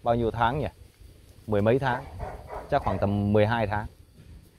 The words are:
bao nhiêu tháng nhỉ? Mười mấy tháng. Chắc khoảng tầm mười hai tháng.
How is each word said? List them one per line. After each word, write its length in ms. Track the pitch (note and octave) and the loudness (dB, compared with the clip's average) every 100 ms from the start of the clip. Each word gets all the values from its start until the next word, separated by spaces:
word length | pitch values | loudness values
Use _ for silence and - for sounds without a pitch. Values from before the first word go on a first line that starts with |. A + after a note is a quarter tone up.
bao 120 | A#2+ | 0
nhiêu 160 | A#2+ A2+ | 0 0
tháng 280 | A2 A#2+ D3 | 0 0 0
nhỉ? 80 | G#2 - - - - - - - - | -4 -8 -20 -20 -20 -20 -20 -14 -2
Mười 160 | G#2 | 2
mấy 160 | G#2+ C3 | 4 4
tháng. 260 | C3+ B2+ - - - - - - - | 2 -2 -6 -12 -12 -12 -12 -12 -2
Chắc 120 | C#3 | 0
khoảng 160 | A2 F#2+ | 0 0
tầm 340 | G2 G2+ G2+ | 0 2 4
mười 140 | G#2+ G#2 | 4 4
hai 200 | A#2+ G#2 | 2 -2
tháng. 200 | G#2 A2+ - - - - - - | -4 -8 -14 -20 -20 -20 -20 -20